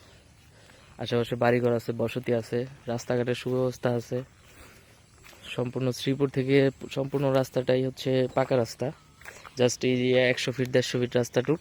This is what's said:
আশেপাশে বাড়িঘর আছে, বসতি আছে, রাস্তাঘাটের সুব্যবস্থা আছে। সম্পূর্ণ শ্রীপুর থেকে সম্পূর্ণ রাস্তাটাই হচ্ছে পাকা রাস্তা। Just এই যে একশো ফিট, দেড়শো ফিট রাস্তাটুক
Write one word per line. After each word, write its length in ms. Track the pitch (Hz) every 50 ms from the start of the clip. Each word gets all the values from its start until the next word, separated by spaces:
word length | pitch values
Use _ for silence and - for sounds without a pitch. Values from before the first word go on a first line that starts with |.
| - - - - - - - - - - - - - - - - - - -
আশেপাশে 380 | - 117 113 120 120 117 - 127
বাড়িঘর 380 | 120 123 120 120 123 120 120 120
আছে, 180 | 117 - -
বসতি 420 | 120 117 117 110 - 127 120 - 120
আছে, 320 | 117 113 - - 120 127 131 139 - -
রাস্তাঘাটের 480 | 123 117 120 - - 123 123 120 123 123
সুব্যবস্থা 540 | - - 127 127 127 127 127 123 - - 127
আছে। 340 | 120 120 - - - 127 135 - - - - - - - - - - - - - - - _ _ - - - - - - -
সম্পূর্ণ 480 | - - - 123 123 123 131 131 127
শ্রীপুর 380 | 120 - - 139 135 139 143 135
থেকে 400 | - 139 127 131 139 139 135 135 131 - - 117
সম্পূর্ণ 400 | - 135 135 135 - 139 143 135
রাস্তাটাই 540 | 131 135 127 - - 135 127 - 127 127 131
হচ্ছে 420 | 131 127 - - 135 131 131 127 127 -
পাকা 240 | 135 131 - 139
রাস্তা। 340 | 127 113 - - - 123 139 160 - - - - - - - - - - - -
Just 300 | 127 123 123 - - -
এই 80 | 127 127
যে 240 | 123 123 127 127 127
একশো 320 | 127 123 127 - - 135
ফিট, 180 | 120 - 127 123
দেড়শো 300 | 127 127 123 - - 127
ফিট 160 | 123 120 -
রাস্তাটুক 440 | 123 120 - - 131 123 139 156 175